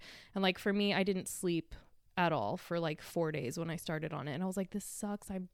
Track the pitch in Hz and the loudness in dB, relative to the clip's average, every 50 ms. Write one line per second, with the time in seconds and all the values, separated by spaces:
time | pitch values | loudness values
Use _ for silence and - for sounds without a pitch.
0 | - - - - - - - 196 190 185 185 - - 208 196 208 208 202 196 190 | -10 -16 -16 -18 -14 -6 -2 2 4 4 2 2 2 2 4 4 4 4 4 4
1 | 190 202 190 180 - - - - - 180 170 160 - - - - - - - - | 4 2 2 0 -2 -4 -6 -2 0 2 2 2 0 -4 -12 -16 -16 -20 -20 -20
2 | _ - - 185 175 170 160 135 104 101 147 180 - - 175 170 165 156 156 - | _ -6 0 4 4 4 4 4 2 2 0 -2 -2 -2 -2 0 0 0 -2 -2
3 | - - - 170 165 156 156 151 - 120 - 175 165 165 160 170 - - 165 156 | -6 -4 0 0 2 2 0 0 -2 -2 -2 -2 -2 -2 -4 -4 -2 -2 -2 0
4 | 160 160 160 143 131 147 131 156 185 190 185 202 190 - - 208 - - - - | 0 -2 -4 -4 -4 -2 -2 0 0 0 0 0 -2 0 -2 -6 -4 -4 -8 -6
5 | 220 208 208 208 - - 196 185 185 - | -4 -4 -4 -4 -6 -6 -6 -6 -6 -8